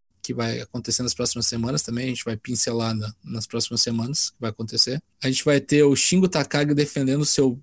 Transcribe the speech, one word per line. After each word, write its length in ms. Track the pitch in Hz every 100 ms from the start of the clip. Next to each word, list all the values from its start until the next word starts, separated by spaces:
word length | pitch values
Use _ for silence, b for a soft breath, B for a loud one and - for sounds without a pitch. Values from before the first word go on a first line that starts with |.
| _ _
que 140 | -
vai 260 | 123 117 117
acontecer 420 | 117 123 117 113
nas 120 | 123
próximas 320 | - 123 120 113
semanas 340 | 117 117 147
também. 220 | - 117
A 40 | 131
gente 160 | 120
vai 120 | - 110
pincelar 580 | - 120 - 117 113
na, 200 | 110 107 -
nas 220 | - 117 -
próximas 340 | 117 - 117
semanas 480 | - 113 120 147 -
que 60 | -
vai 120 | 113
acontecer. 500 | - 113 - - 139 - _
A 60 | 135
gente 140 | 131
vai 160 | 151 139
ter 240 | 139 147
o 120 | 143 135
Shingo 320 | - 180 185
Takagi 460 | 165 139 147 147
defendendo 500 | 143 143 - 131 143
seu 340 | 147 - 135 123